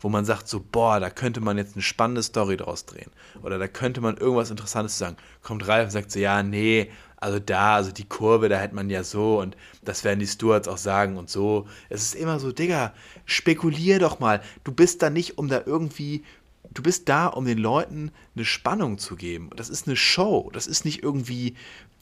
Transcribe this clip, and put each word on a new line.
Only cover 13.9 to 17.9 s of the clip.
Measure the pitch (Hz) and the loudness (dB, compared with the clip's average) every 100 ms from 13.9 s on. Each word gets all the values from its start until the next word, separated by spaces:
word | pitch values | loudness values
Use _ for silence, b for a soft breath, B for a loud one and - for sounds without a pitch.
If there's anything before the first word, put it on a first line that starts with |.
| 196 | 6
doch | 165 - | 4 4
mal.“ | 120 104 B B | 2 2 B B
Du | - | -8
bist | 127 175 - | 6 6 6
da | 156 | 2
nicht, | 160 175 - | 2 -4 -4
um | 143 | 0
da | 127 - | 0 0
irgendwie | 156 156 - 147 147 B B B _ - | -2 -2 -6 -6 -6 B B B _ -16
du | - | -2
bist | 151 180 - | 0 0 2
da, | 143 175 | 2 2
um | 127 | 0
den | 127 113 | -2 0
Leuten | 110 143 - | 2 2 0